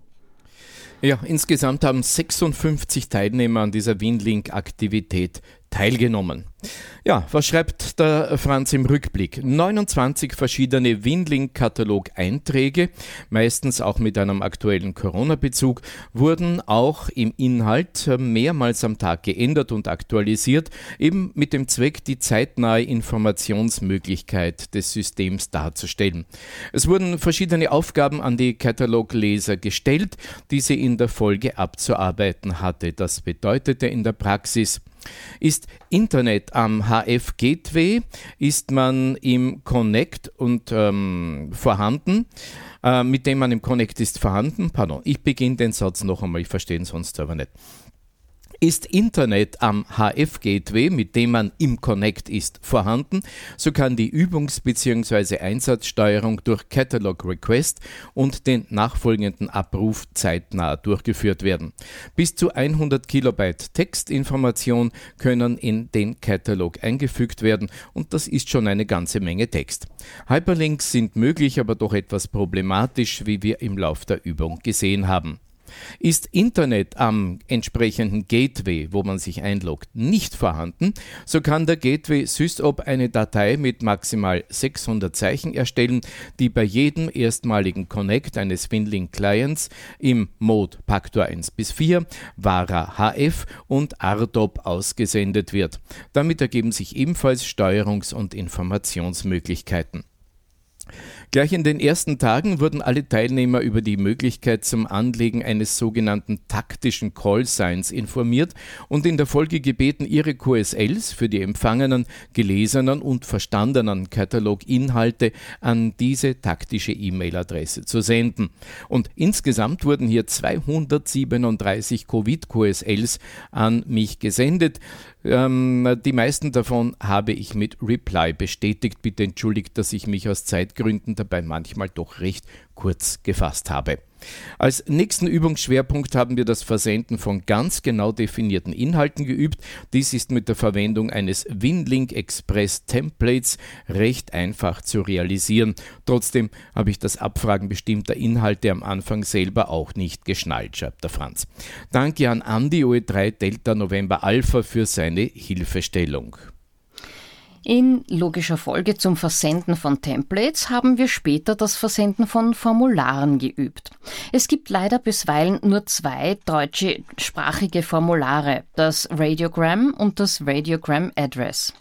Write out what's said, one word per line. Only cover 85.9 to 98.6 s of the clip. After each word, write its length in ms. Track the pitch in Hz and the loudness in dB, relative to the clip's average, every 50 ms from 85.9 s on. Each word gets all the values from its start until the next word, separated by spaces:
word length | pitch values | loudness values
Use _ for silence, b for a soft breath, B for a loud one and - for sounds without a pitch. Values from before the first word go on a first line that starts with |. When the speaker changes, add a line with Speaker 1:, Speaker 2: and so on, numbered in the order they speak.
| 127 123 B B B B B B B - | 2 0 B B B B B B B 0
Speaker 1:
die 100 | 127 120 | 0 2
bei 120 | - 120 | 2 2
jedem 480 | 110 104 95 120 139 147 147 160 160 - | 2 2 4 2 2 2 2 -2 -4 -4
erstmaligen 800 | - - 120 113 113 - - 120 110 104 95 92 - 95 92 - | -2 0 0 0 0 -2 -2 0 0 2 0 0 -2 -4 -6 -6
Connect 480 | - 107 98 98 104 131 143 - - 110 | -4 -4 0 0 0 0 -2 -4 -4 -4
eines 340 | 101 95 92 90 - - | -2 -2 -2 -4 -4 -2
Winlink-Clients 960 | - 110 107 104 104 95 90 85 - - 101 101 104 110 127 143 156 151 - B B B B B B - | -2 -2 0 0 -2 -4 -4 -6 -4 -2 0 2 2 2 2 0 -2 -4 -6 B B B B B B -2
im 320 | - 135 127 117 104 - - - | 0 2 2 2 2 -2 -4 0
Mode 400 | 107 110 113 107 98 87 - - - | 2 4 4 4 2 0 -4 -6 -4
Paktor 400 | - 107 95 - - - 110 92 | -2 -2 -2 -2 -2 0 0 0
eins 240 | - 82 85 82 - | 0 -2 -6 -10 -8
bis 220 | - - 110 - | -8 -8 -8 -6
vier, 340 | - - 156 160 175 175 170 B B B B B B - | -2 0 2 4 4 2 0 B B B B B B -2
vara 640 | - 104 92 90 90 - 92 85 80 - - - | 0 2 2 2 2 0 0 -2 -2 -2 -2 0
H 160 | 104 110 - | 0 0 2
F 320 | - 139 156 170 - - B B B B - | 2 0 0 0 -2 -6 B B B B -2
und 320 | 131 135 151 147 - - | 0 0 0 -2 -4 -4
ardop 640 | - 95 104 104 117 107 - 117 107 98 - - - 95 | -2 0 0 0 0 0 2 0 0 0 -2 -4 -6 -4
ausgesendet 840 | 87 90 98 - - - 113 98 - 107 101 98 95 104 95 - | -4 -2 -4 -4 -4 -2 -2 0 0 0 0 0 0 0 -2 0
wird. 300 | - 101 92 80 - - B B B B B B - | 0 0 0 -2 -4 -8 B B B B B B 0
Damit 280 | 143 147 165 165 156 | 0 2 2 2 0
ergeben 300 | 139 123 - 123 110 117 | 0 0 0 0 0 0
sich 240 | 107 - 101 - - | -2 -4 -6 -6 -2
ebenfalls 480 | 135 131 160 175 - - 135 131 123 - | -2 0 0 0 2 2 2 2 2 -2
Steuerungs- 680 | - - - 104 95 95 104 104 104 104 101 92 - - | -4 -2 0 2 2 4 2 2 2 0 -2 -2 -6 -6
und 220 | - 104 92 - | -6 -6 -6 -6
Informationsmöglichkeiten. 1700 | 101 92 90 - - | -8 -8 -6 -6 -4